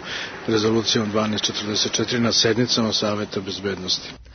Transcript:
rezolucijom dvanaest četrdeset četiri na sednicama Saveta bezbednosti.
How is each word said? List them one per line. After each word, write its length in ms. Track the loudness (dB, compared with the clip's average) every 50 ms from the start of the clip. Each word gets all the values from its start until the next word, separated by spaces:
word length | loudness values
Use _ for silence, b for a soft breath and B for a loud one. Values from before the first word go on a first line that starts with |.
| B B B B B B B B -2
rezolucijom 640 | 0 2 2 4 4 2 2 2 2 2 2 2 2
dvanaest 340 | 2 0 2 0 0 0 -2
četrdeset 480 | -2 -2 -4 -4 -2 -2 -2 0 0
četiri 280 | 0 -2 0 0 0 2
na 120 | 2 2
sednicama 600 | 4 4 4 4 4 4 2 2 2 2 2 2
Saveta 480 | 0 0 0 0 0 -2 -4 -4 -4 -6
bezbednosti. 720 | -6 -6 -6 -4 -4 -4 -4 -4 -2 -2 -4 -4 -4 -8 -14 -16 B B